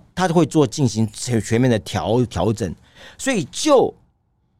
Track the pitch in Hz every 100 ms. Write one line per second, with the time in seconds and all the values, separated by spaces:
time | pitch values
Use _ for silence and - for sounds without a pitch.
0 | _ - 180 165 151 160 135 - 127 110
1 | 110 - - 120 - 110 127 110 - -
2 | 82 117 123 87 95 113 92 - _ _
3 | - - - 233 139 - 302 269 - -
4 | _ _ _ _ _ _